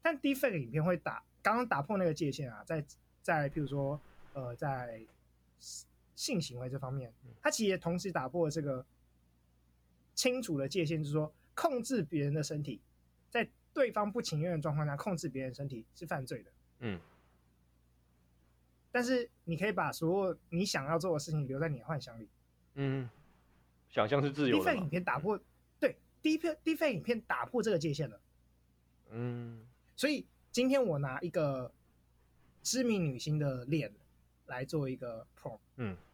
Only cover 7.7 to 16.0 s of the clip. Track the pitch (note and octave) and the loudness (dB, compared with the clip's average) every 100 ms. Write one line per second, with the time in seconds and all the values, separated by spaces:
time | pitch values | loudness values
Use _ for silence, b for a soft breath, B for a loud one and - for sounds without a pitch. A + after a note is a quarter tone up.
7.7 | F#3+ E3+ F3 F#3+ E3+ C3 F3 D#3+ D#3 C#3+ | 2 0 -2 -2 -2 -2 0 2 2 -2
8.7 | C3 B2+ _ _ _ _ _ _ _ _ | -4 -6 _ _ _ _ _ _ _ _
9.7 | _ _ _ _ - C4 B3 A#3 D3 C3+ | _ _ _ _ 0 2 2 -2 -2 -2
10.7 | F#3 D#3 D#3+ D3 D3+ D3+ b b - E4+ | 0 0 0 0 0 -2 b b 0 0
11.7 | B3+ - B3+ D#3 D#3+ C#3+ D3+ D3 D3+ C#3+ | 0 0 0 0 0 0 0 -2 -4 -4
12.7 | A#2 _ _ _ _ _ A#3+ A3 _ _ | -8 _ _ _ _ _ -2 -2 _ _
13.7 | - B3+ G#3+ G#3 A3 A#3 D3+ E3+ E3+ D#3 | 2 2 4 0 0 -2 0 0 0 0
14.7 | D3 D3 C#3 - F3 C#3+ C3+ C3 B2 C#3 | 0 0 -2 -2 -2 -2 -4 -6 -6 -6
15.7 | B2+ - - | -8 -12 -14